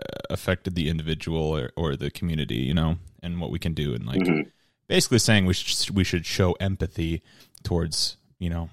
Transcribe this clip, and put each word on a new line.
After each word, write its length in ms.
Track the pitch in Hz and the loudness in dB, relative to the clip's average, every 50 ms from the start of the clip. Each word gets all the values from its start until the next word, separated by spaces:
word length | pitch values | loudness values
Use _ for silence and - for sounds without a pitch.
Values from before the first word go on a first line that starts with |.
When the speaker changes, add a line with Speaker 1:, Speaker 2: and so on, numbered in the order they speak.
| - - - - - - | -12 -10 -10 -10 -6 -6
Speaker 1:
affected 440 | - - - 95 90 - - 92 87 | -6 -4 -2 -2 -2 -2 -2 -2 -2
the 140 | 87 76 78 | 0 0 0
individual 520 | 82 80 78 80 80 78 - 85 80 80 | 0 0 -2 -2 -4 -4 -2 -2 -2 0
or, 280 | 78 78 78 73 62 - - | 0 0 0 -2 -4 -4 -4
or 200 | - 85 76 67 | -2 0 0 0
the 140 | 67 69 71 | -2 -2 -6
community, 460 | - - 90 85 80 76 71 - 55 | -4 -4 -2 -2 0 0 -2 -2 -2
you 180 | 62 65 65 82 | -2 0 2 2
know, 220 | 87 80 80 85 85 - - - _ | 4 4 2 2 0 -4 -12 -16 _
and 180 | - 87 87 87 | -8 -8 -6 -4
what 100 | 85 - | -4 -4
we 80 | 127 - | -4 -4
can 160 | - 95 78 | -2 -2 -2
do, 200 | 76 73 71 60 | -2 -2 -2 -2
and, 120 | 58 53 | -4 -4
like, 140 | 58 71 95 | -2 -2 2
Speaker 2:
Mm-hmm. 260 | 90 87 80 78 - - _ _ _ _ _ _ _ - | 2 2 2 2 0 -4 _ _ _ _ _ _ _ 0
Speaker 1:
basically 300 | 170 - - - 127 110 | 2 2 4 4 4 4
saying 260 | - 117 110 101 92 | 6 6 6 6 6
we 80 | 92 92 | 4 2
sh-, 360 | - - - - - - - | 2 0 -2 -2 -2 -2 0
we 140 | 101 95 92 | 2 2 2
should 200 | - 92 85 80 | 2 2 0 -2
show 260 | - - - 95 90 87 | 0 0 2 2 2 2
empathy 680 | - 98 98 95 - 98 92 - 85 82 82 82 82 - _ - - - _ - - | 0 -2 -2 -2 -2 -4 -4 -2 -2 -2 -2 -2 -4 -6 _ -20 -20 -20 _ -20 -12
towards, 540 | - - 90 85 82 78 78 - - - - - _ _ _ - | -4 -2 0 0 0 -2 -2 -2 -2 -4 -4 -8 _ _ _ -6
you 100 | 90 85 | -4 -4
know, 200 | 85 85 85 82 | -2 -4 -6 -8